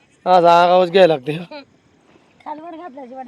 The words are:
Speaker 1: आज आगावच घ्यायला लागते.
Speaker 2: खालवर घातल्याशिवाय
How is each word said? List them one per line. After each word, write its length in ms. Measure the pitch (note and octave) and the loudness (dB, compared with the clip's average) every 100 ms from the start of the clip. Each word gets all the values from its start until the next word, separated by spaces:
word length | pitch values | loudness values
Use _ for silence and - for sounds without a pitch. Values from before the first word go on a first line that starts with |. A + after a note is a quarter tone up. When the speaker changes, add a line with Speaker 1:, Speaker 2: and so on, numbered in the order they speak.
| _ _ F#3 | _ _ -2
Speaker 1:
आज 200 | F#3 E3+ | 2 4
आगावच 460 | E3+ F3 F3+ F#3 | 4 4 2 0
घ्यायला 220 | F#3 F3+ | 2 2
लागते. 240 | D#3 B2+ D#3 F3 D4 C4+ _ _ _ _ _ _ _ - | 2 -6 -10 -12 -20 -20 _ _ _ _ _ _ _ -18
Speaker 2:
खालवर 320 | D4+ E4 E4 | -16 -16 -18
घातल्याशिवाय 460 | F4 C4 B3+ C4 | -20 -20 -20 -18